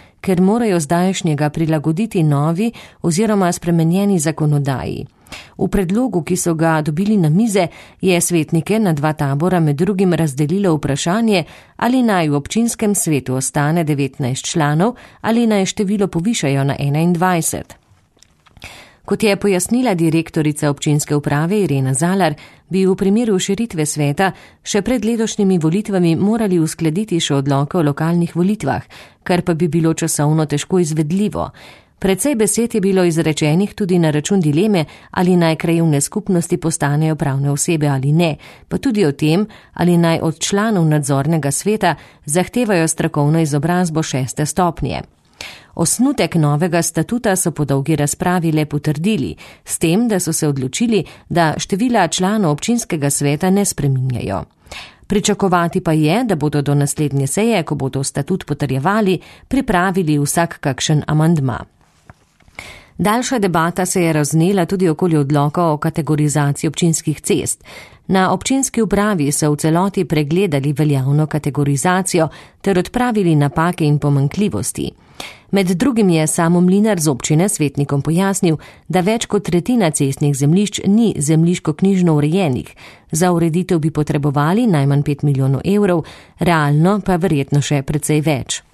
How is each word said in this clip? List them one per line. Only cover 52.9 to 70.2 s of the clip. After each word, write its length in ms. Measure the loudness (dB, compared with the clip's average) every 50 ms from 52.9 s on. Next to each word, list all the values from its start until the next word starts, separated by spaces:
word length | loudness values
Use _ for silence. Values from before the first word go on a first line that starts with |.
| -4 -2 -2 -2
sveta 400 | -2 0 0 -2 0 0 2 2
ne 160 | 2 2 2
spreminjajo. 800 | 0 -2 -2 -2 0 0 0 -2 -2 -4 -4 -6 -6 -6 -6 -8 -10 _ _ _ -20 -18 -18 -18 -20 -20 _ -6 _
Pričakovati 720 | -2 0 2 0 0 2 2 2 2 2 2 0 -2 -2
pa 100 | 0 0
je, 320 | 2 2 4 2 2 2 0
da 120 | 0 -2
bodo 260 | 0 0 -2 0 0
do 140 | 0 2 2
naslednje 520 | 2 0 0 -2 -2 -2 -2 0 -2 -2 -2
seje, 360 | 0 0 0 2 2 0 0
ko 120 | -2 -4
bodo 280 | -4 -4 -4 -4 -4 -6
statut 420 | -4 -4 -6 -4 -2 -4 -6 -4
potrjevali, 720 | -6 -6 -4 -4 -2 -2 -2 0 0 0 0 2 0 0 -2 -4 -12 -20 -20 -8 _
pripravili 720 | -2 -2 0 2 0 2 2 2 0 0 0 2 2 2
vsak 400 | 0 0 0 0 0 -2 -4 -6
kakšen 440 | -4 -4 -4 -4 0 0 0 0 2 2
amandma. 520 | 2 2 4 4 2 2 0 -2 -4 -6 -10 -14 _ _ _ _ _ _ _ _ -20 _ _ _ _ _ _ -20 _ -20 -18 -18 -20 -20 -20 -20 _ -2
Daljša 420 | 0 0 2 0 0 -2 -2 0
debata 460 | 0 2 2 2 0 0 0 -2 -4
se 160 | -2 0 0
je 120 | 0 2 2
razvnela 520 | 2 0 2 2 2 2 4 2 2 0
tudi 240 | 0 0 0 2 0
okoli 280 | 2 2 0 0 2 2
odloka 460 | 2 2 2 2 2 0 0 0 0
o 140 | 0 0 0
kategorizaciji 920 | -2 -4 -2 -2 -2 -2 0 0 0 0 2 2 0 0 0 -2 -2 -4
občinskih 540 | -2 0 0 0 0 0 -2 -4 -4 -4
cest. 420 | -2 -2 -2 -2 0 -4 -8 -10 -12 -20 -20 -20 -20 -20 -20 -20 _ 0
Na 260 | 2 2 2 2 0
občinski 480 | -2 -2 -2 -2 0 -2 -2 -2 -2
upravi 500 | 0 0 2 0 0 0 0 0 0 -2
so 200 | 0 0 0 0
v 40 | 0
celoti 500 | 0 0 0 2 2 0 0 0 -2 -2
pregledali 680 | 0 0 -2